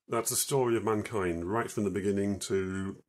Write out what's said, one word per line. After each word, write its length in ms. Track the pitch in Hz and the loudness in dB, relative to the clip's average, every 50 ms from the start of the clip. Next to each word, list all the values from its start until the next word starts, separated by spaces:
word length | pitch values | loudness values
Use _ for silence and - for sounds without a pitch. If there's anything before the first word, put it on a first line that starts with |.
| _ - | _ -2
That's 220 | 117 117 113 - | -2 0 0 0
the 60 | 127 113 | 0 0
story 400 | - - 139 135 127 120 113 110 | 0 2 2 2 4 4 2 2
of 80 | 98 | 2
mankind, 640 | 110 110 104 101 - 110 104 92 90 85 85 85 87 | 2 2 0 0 -2 -2 0 0 0 0 -2 -2 -2
right 200 | 104 117 117 139 | 0 -2 -2 -2
from 120 | - 120 104 | -2 -2 -2
the 60 | 98 | 0
beginning 500 | 92 104 92 101 98 98 101 101 101 92 | 0 0 0 0 2 2 2 0 0 -2
to 560 | - - 104 98 95 95 95 95 95 98 98 - - | -2 -2 0 0 0 0 -2 -4 -4 -6 -6 -10 -10